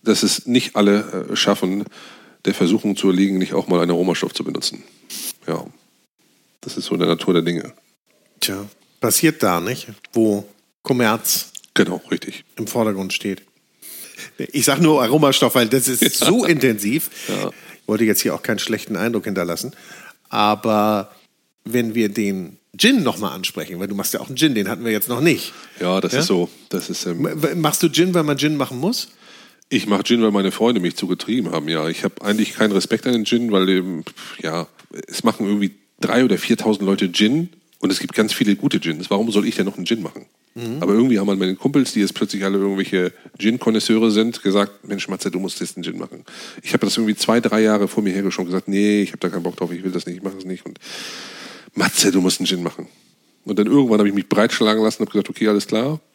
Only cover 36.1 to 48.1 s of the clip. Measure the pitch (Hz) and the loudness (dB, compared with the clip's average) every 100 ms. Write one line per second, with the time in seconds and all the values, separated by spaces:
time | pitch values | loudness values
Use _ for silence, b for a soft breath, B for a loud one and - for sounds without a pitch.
36.1 | 117 127 92 - 117 110 104 95 98 95 | 2 4 2 0 0 2 0 2 0 0
37.1 | 85 107 147 175 _ _ _ 98 95 - | 2 2 2 -2 _ _ _ -2 -2 -4
38.1 | - 107 - 110 101 - 98 82 78 - | 0 0 2 2 2 0 -2 -2 -6 -2
39.1 | 101 113 104 117 - 98 - - 117 90 | 0 2 0 0 -2 -4 -4 -4 -4 -4
40.1 | - - _ _ - 117 127 87 104 131 | -12 -20 _ _ -12 -8 -4 2 4 4
41.1 | 107 101 95 95 95 - 143 127 113 98 | 4 2 0 -2 -4 -2 0 0 0 0
42.1 | - 107 101 98 98 98 98 92 95 90 | -2 -4 -2 -2 0 0 -2 -2 0 -2
43.1 | - B - 104 120 - 110 - 110 113 | -4 B -4 -2 0 0 0 2 2 4
44.1 | 107 113 117 101 98 101 - - 101 - | 4 0 0 0 2 0 -4 -10 -8 -6
45.1 | 92 98 90 92 - 87 - 85 87 82 | -6 -4 -4 -6 -6 -10 -8 -10 -8 -12
46.1 | - - B B B - - 101 - 110 | -14 -20 B B B -4 -2 0 0 0
47.1 | 104 - 113 117 110 110 107 98 - 104 | 0 2 2 2 2 4 4 2 0 -2